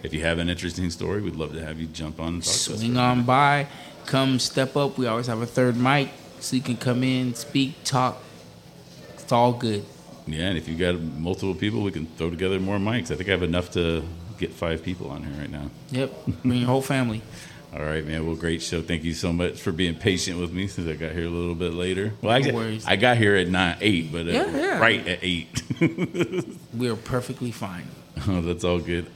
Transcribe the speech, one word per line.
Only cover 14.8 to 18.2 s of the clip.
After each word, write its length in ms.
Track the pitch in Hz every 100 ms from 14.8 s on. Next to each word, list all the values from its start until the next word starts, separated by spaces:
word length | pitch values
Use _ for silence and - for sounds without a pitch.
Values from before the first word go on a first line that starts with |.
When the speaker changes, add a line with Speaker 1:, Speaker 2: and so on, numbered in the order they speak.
Speaker 1:
people 260 | - 87 76
on 120 | 73
here 100 | 76 71
right 100 | 71
now. 180 | 71 71 - -
Speaker 2:
Yep. 200 | 127 135 - - -
Bring 160 | 127 123
your 80 | 123
whole 140 | 131
family. 400 | 135 135 123 110 -
Speaker 1:
<laughs> 40 | - - - -
All 80 | 76
right, 240 | 76 78 76
man. 200 | 80